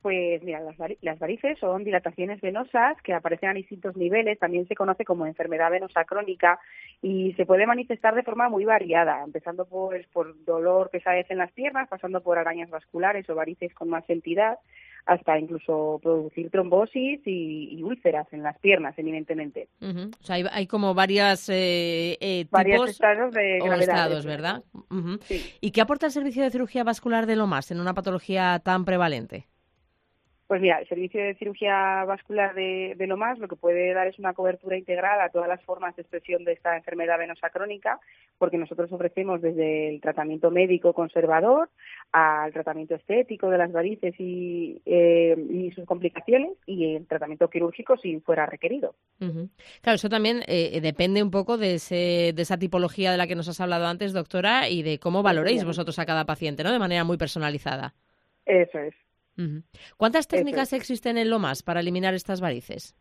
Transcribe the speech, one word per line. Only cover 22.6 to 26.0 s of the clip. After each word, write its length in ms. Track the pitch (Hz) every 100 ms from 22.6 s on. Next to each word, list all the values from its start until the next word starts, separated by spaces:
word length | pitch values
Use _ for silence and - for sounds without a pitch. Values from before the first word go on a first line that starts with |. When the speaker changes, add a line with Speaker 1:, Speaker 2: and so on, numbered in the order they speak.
| 190 233
Speaker 2:
tipos 140 | 247
Speaker 1:
estados 440 | 202 214 208 247
de 240 | 226 196 185
Speaker 2:
o 40 | 180
Speaker 1:
gravedad, 300 | 175 180 175
Speaker 2:
estados, 220 | 165 156
Speaker 1:
eso 80 | 147
es. 60 | 147
Speaker 2:
¿verdad? 260 | 165 233 -
Ujú. 460 | - - 190 170 202
Speaker 1:
Sí. 200 | - 185 147 -
Speaker 2:
¿Y 120 | 208
qué 100 | 220
aporta 240 | 220 285